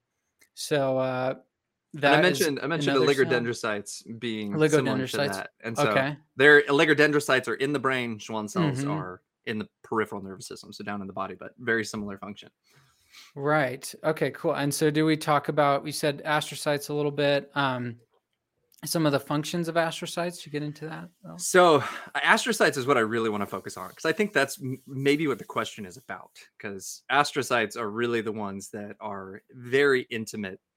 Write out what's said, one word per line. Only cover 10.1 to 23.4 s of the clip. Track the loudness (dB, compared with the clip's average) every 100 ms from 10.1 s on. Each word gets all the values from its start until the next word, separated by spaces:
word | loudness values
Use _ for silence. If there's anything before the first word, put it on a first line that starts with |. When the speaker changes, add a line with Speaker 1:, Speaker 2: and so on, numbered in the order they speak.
| -4
Speaker 2:
nervous | -12 -14 -14
system, | -16 -16
so | -14
down | -10 -8
in | -8
the |
body, | -8 -8
but | -10 -16 -10
very | -2 0
similar | 0 -6 -8 -10
function. | -14 -16 -20 _ _ _ _ _ _ -20 -20
Speaker 1:
Right. | -6 0 2 2 -4 -12 -4
Okay, | -2 0 0
cool. | -2 -2
And | 0 0
so | 2 2
do | 4 2
we | 2
talk | 2 2 2
about, | 2 4 2
we | -2
said | -4 -2 -2
astrocytes | 0 0 0 -6 -2 -2 -2
a |
little | -2 -2
bit, | 0 2 2 0
um, | -2 0 -2 -6 -10 _ _ _ _ _ _ _ _
some | -6 0 2
of |
the | 0
functions | -2 -4 -4 -4 -2
of | 0
astrocytes? | -2 -4 -8 -6 -6 -8
You | -10
get | -8
into | -8 -10 -12
that | -12 -16 _
at | -18
all? | -10
Speaker 2:
So, | 2 6 8 8
uh, | 4 -8 -8 -2
astrocytes | 4 4 2 2 2 2
is | 2
what | 2
I |
really | 2 2 0
wanna | -2